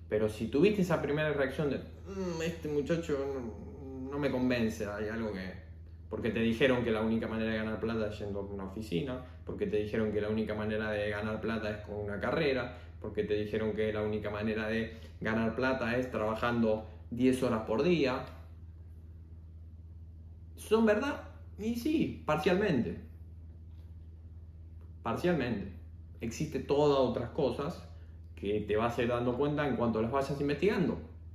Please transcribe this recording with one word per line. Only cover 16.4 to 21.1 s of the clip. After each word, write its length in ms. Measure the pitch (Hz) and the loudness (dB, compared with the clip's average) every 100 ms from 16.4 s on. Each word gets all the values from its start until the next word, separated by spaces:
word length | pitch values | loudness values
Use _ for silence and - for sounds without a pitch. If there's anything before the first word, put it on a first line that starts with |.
| 120 120 110 107 - - - | 2 4 4 4 0 -12 -8
diez 320 | 120 127 127 | 4 4 6
horas 200 | 123 113 | 4 2
por 200 | - 113 | 2 2
día. 440 | 165 170 131 131 - - - - - - - - - - - - - - - - - - - - - - - - | 6 6 4 0 -4 -12 -16 -16 -16 -16 -16 -16 -16 -16 -16 -16 -16 -16 -16 -16 -16 -14 -14 -14 -14 -16 -16 -10
¿Son 280 | - 220 | 2 6
verdad? 380 | 220 214 277 | 6 6 4